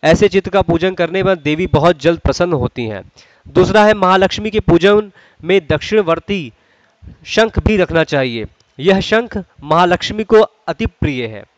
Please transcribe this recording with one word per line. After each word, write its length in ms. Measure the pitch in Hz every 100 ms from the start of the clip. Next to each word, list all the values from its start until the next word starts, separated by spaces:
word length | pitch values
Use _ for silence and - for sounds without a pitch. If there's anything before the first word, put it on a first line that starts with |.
ऐसे 240 | 151 165 202
चित्र 220 | 196 190
का 120 | 196
पूजन 320 | 185 170 180
करने 300 | 185 170 185
पर 120 | 190 190
देवी 320 | 143 151 180
बहुत 340 | - 160 165
जल्द 180 | 139 170
प्रसन्न 340 | - 135 175
होती 320 | 156 123 - 117
हैं। 260 | 101 90 _ _ _ -
दूसरा 380 | - 185 196 208
है, 80 |
महालक्ष्मी 560 | 214 185 190 190 - 214
के 100 | 214
पूजन 520 | - 170 180 208 208 _ _ _
में 240 | 156 190 147
दक्षिणवर्ती 880 | 156 - 214 185 165 - 202 135 _ _ _ _ _ - - -
शंख 340 | - 220 -
भी 180 | - 214
रखना 260 | 175 165
चाहिए। 420 | 156 143 131 117 107 _ _ -
यह 200 | 151 190
शंख 440 | - 214 240 208 180 _
महालक्ष्मी 600 | 143 156 180 180 - 214
को 180 | 220 214
अति 440 | 220 _ - 165 220
प्रिय 400 | _ 156 131 117
है। 200 | 107 104